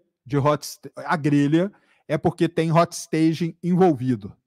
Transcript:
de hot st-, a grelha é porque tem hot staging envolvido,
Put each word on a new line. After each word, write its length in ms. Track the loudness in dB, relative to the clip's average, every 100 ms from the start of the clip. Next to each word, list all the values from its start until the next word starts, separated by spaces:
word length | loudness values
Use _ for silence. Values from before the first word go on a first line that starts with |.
| _ _
de 120 | -6 -2
hot 280 | 0 0
st-, 280 | -4 -18 -20
a 220 | -12 -6 -2
grelha 560 | 0 2 2 2 0 -6 _ _ -8
é 100 | -4
porque 320 | -2 -2 -4
tem 220 | -2 0
hot 240 | 2 0
staging 600 | -2 -6 0 0 0 -6 -6
envolvido, 760 | -2 2 2 2 -2 -4 -6 -18